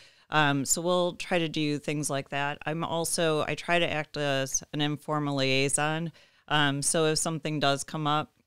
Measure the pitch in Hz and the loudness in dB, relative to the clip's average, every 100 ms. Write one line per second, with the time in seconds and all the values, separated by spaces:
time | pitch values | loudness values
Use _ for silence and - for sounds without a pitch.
0 | - _ _ 151 143 139 135 - 170 180 | -18 _ _ 2 4 2 0 0 2 2
1 | 175 170 - 180 165 156 151 147 - 151 | 2 -2 -2 0 0 0 -2 -2 -2 -4
2 | 143 139 139 139 143 147 - 165 165 165 | -2 -4 -4 -2 -2 -4 -4 -4 -2 -2
3 | 160 - 165 151 - 151 - 175 170 151 | -2 0 2 2 0 -4 0 2 2 0
4 | 156 147 143 135 135 - - 151 147 147 | -4 -4 0 0 0 -4 -4 -2 -2 -2
5 | - 151 147 139 135 135 139 143 151 156 | -2 -2 0 0 2 2 2 2 0 -2
6 | 165 - _ _ - 151 143 139 139 170 | -4 -10 _ _ -2 2 2 2 0 2
7 | 156 156 170 160 156 151 139 139 - 160 | 2 2 -2 -2 -2 0 2 0 -2 -4
8 | 147 151 - _ | 0 0 -2 _